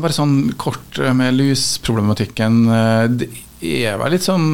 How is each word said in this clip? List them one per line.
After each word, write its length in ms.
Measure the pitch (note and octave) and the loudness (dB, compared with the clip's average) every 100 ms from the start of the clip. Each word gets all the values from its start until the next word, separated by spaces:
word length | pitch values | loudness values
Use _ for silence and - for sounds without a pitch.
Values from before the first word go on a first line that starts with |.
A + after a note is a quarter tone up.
bare 140 | E3 D3+ | -2 0
sånn 380 | D3 C#3 C#3+ - | 2 2 0 -4
kort, 360 | - - - - | -6 -8 -10 -4
eh, 120 | C#3 B2+ | 0 2
med 200 | B2+ B2+ | 2 2
lusproblematikken, 1200 | C#3 C3+ - - - A2+ G#2 G#2+ G#2 - A2 A2+ A#2 | 2 0 -2 -4 -2 0 0 0 -4 -2 2 4 4
eh, 320 | A2+ A2+ A2+ A#2 | 4 2 2 2
det 160 | B2 - - - - E3+ C#3+ A#2 | 0 -4 -10 -20 -10 -6 -2 -2
er 140 | G2 | -2
vel 140 | A#2+ F3 | -2 0
litt 100 | F3+ | 0
sånn, 220 | F#3+ D#3 | 0 0